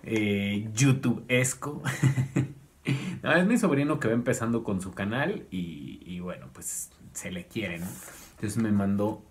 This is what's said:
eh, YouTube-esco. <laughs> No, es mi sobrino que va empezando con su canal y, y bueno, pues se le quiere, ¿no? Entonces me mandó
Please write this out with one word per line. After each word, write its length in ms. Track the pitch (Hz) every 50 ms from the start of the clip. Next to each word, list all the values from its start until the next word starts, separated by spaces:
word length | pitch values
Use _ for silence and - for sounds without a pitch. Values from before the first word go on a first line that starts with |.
| -
eh, 640 | - 113 110 107 104 101 101 101 101 104 104 107 110
YouTube-esco. 1080 | 110 110 135 139 131 135 - 127 117 - - - 127 123 127 127 - - - 143 151 151 -
<laughs> 60 | 139 - - - 135 135 131 131 - - - 131 - - - - - _ _ _ - 135 135 - - - - -
No, 100 | 123 151
es 100 | 170 180
mi 140 | 202 240 233
sobrino 400 | 220 175 147 135 143 147 156 151
que 80 | -
va 80 | 110 113
empezando 480 | 120 120 131 120 - 117 113 117 113
con 180 | 113 - 101 92
su 120 | 92 95
canal 560 | 92 - 98 101 110 127 147 170 220 226 - -
y, 500 | - 92 87 85 80 73 67 64 - - -
y 140 | - 90 90
bueno, 280 | 90 90 - - - -
pues 400 | - - - - - - - - - - - -
se 200 | - - - 92
le 140 | 92 90 87
quiere, 340 | - - 117 101 92 87 82
¿no? 60 | 87 95 - - - - - - - - -
Entonces 200 | - - 104 101 113
me 80 | 113 107
mandó 540 | 104 101 98 98 101 101 101 107 117 - - -